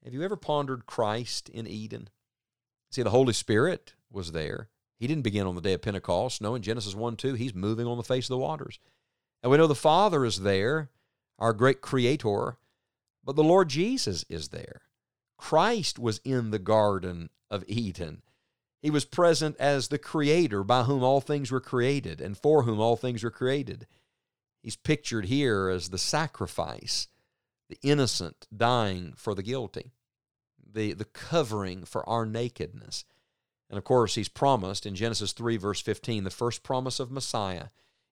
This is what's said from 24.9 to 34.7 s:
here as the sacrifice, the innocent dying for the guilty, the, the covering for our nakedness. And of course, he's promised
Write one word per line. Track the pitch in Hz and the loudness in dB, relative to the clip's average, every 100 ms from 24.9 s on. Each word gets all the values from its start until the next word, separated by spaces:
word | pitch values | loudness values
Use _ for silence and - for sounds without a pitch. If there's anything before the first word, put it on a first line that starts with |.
| 151 - 113 95 | 0 -2 -4 0
here | 139 131 98 95 | 2 2 2 2
as | 92 85 | -2 -4
the | 92 | -4
sacrifice, | - 151 160 - 92 - 78 55 - - - _ _ _ _ _ - | -2 -2 -2 -6 -8 -6 -6 -8 -6 -6 -6 _ _ _ _ _ -20
the | - | -4
innocent | 139 147 123 - 85 - - 107 | 0 2 2 -2 -6 -12 -14 0
dying | 117 123 104 92 85 - | 2 2 0 -4 -8 -8
for | 110 | -6
the | 98 | -6
guilty, | 98 131 104 - 123 _ _ _ _ _ _ _ _ | -6 -6 -8 -12 -16 _ _ _ _ _ _ _ _
the, | 107 107 | -4 -2
the | 92 | -4
covering | 107 - - 165 117 107 95 92 | -10 -12 -2 0 0 -2 -4 -8
for | 82 - - | -8 -6 -2
our | 117 110 | -2 -2
nakedness. | 113 123 - 85 55 - - - _ _ _ _ _ _ | -4 -4 -6 -10 -10 -12 -12 -12 _ _ _ _ _ _
And | 101 | -6
of | |
course, | - 127 107 117 | 2 4 4 0
he's | 98 | -6
promised | - 139 123 92 | 0 2 2 -2